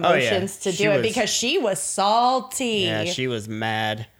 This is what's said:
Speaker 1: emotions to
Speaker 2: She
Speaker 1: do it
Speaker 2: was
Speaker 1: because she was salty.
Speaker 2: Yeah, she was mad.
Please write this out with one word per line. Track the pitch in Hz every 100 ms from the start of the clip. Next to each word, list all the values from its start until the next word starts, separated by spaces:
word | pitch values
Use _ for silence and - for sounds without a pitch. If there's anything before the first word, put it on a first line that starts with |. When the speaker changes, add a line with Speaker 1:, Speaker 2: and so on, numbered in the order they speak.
| 175
Speaker 1:
emotions | 165 120 180 196 -
to | 196
Speaker 2:
She | 180
Speaker 1:
do | 208
it | 143
Speaker 2:
was | -
Speaker 1:
because | 240 208
she | - 240 349
was | 226 185
salty. | - - 202 226 247 262 254 - 247 214 180
Speaker 2:
Yeah, | 107
she | 175 170 127
was | 113 107
mad. | 110 110 110 107 110 113